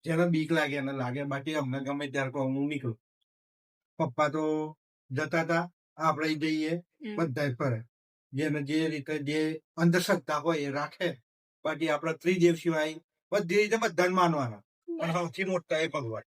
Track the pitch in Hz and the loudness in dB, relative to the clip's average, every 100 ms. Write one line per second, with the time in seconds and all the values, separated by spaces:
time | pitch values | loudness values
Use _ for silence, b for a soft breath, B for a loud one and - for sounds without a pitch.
0 | 160 165 175 156 156 165 147 143 135 139 | 0 2 4 2 2 2 2 0 -4 -4
1 | 123 131 143 139 135 156 135 135 135 143 | -4 -4 -4 -4 -2 -2 -2 -4 -4 -4
2 | 143 135 135 139 131 135 143 147 127 113 | -4 -2 -2 -2 -2 0 -2 -2 -4 -8
3 | _ _ _ _ _ _ _ _ _ - | _ _ _ _ _ _ _ _ _ -4
4 | 156 123 151 156 156 156 156 - _ _ | -4 0 0 0 0 -2 -4 -10 _ _
5 | _ 131 151 165 160 165 175 _ _ - | _ -6 -2 -2 0 0 -2 _ _ -2
6 | 160 143 156 156 160 156 156 175 - _ | 0 2 0 0 0 0 0 -2 -6 _
7 | 240 208 165 127 143 123 143 113 117 _ | -8 -4 -2 0 -2 0 -2 -2 -6 _
8 | _ _ _ 131 156 151 139 156 160 156 | _ _ _ -2 0 0 0 0 0 -2
9 | 139 151 139 151 156 160 _ - 170 175 | -4 -4 -2 0 0 -2 _ 2 4 4
10 | 180 180 - 147 151 160 143 139 147 - | 2 0 0 -2 0 0 0 -2 -4 -2
11 | 147 131 _ _ _ _ 151 151 160 147 | -4 -4 _ _ _ _ -6 -2 0 0
12 | 160 156 170 185 170 165 175 156 156 160 | 0 -2 0 6 6 4 0 0 -2 -4
13 | _ _ _ 196 175 202 208 220 220 170 | _ _ _ 0 2 2 2 2 0 2
14 | 180 185 175 156 123 107 _ _ - 330 | 2 4 4 2 -2 -6 _ _ -10 -4
15 | 165 170 165 127 190 185 - 156 160 151 | -2 -2 -2 -4 -2 -2 -2 -2 0 -2
16 | 120 107 - | -6 -8 -10